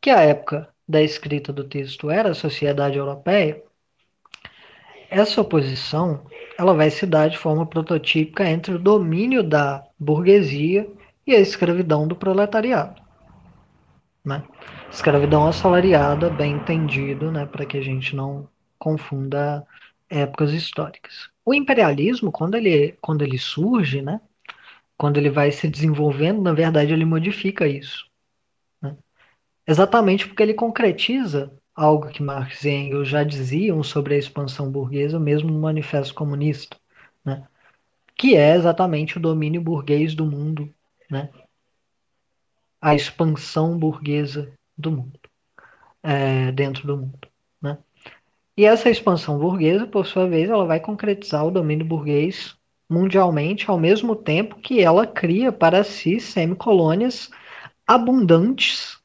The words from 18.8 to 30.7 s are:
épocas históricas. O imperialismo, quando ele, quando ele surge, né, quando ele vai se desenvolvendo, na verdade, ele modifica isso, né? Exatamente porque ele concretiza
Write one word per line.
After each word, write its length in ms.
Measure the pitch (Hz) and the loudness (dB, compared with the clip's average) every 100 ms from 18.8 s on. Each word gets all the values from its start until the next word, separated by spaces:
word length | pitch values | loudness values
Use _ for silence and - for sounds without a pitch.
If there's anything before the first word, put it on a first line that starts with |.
| - 156 - 139 135 143 147 147 147 - - _ _ | -4 -4 -6 -8 -6 -4 -4 -6 -10 -20 -20 _ _
épocas 440 | 151 143 139 147 | -4 -4 -2 -2
históricas. 760 | 156 160 - 151 - - - - _ | -2 -6 -8 -10 -10 -20 -20 -20 _
O 80 | - | -2
imperialismo, 760 | 285 277 254 185 143 165 247 196 | -2 2 4 4 4 0 0 -4
quando 240 | - 160 | -2 -2
ele, 420 | 226 214 156 147 - | 0 2 4 2 -2
quando 220 | - 156 | -4 -2
ele 140 | 143 127 | -2 -4
surge, 640 | - - 185 247 151 135 | -6 -4 0 0 0 -2
né, 200 | 139 208 _ _ - - - - _ _ | -6 -8 _ _ -20 -20 -20 -20 _ _
quando 200 | 147 143 | 0 2
ele 140 | 143 | 2
vai 200 | 139 143 | 2 2
se 180 | 147 160 | 2 -4
desenvolvendo, 720 | 143 156 147 151 135 156 214 | 0 0 2 0 2 0 0
na 120 | 180 | 0
verdade, 400 | 156 160 160 147 | 2 2 2 2
ele 120 | 160 | 2
modifica 640 | 160 160 170 202 190 196 160 | 2 0 -2 -4 -6 -2 -2
isso, 400 | 139 135 - - _ _ _ _ _ _ _ | -2 -10 -16 -18 _ _ _ _ _ _ _
né? 160 | 139 147 _ _ _ _ _ _ - | -12 -12 _ _ _ _ _ _ 0
Exatamente 600 | 156 190 233 208 196 - | 2 4 4 4 0 -2
porque 160 | - | 0
ele 120 | 214 | 0
concretiza 1000 | 214 233 | 2 -4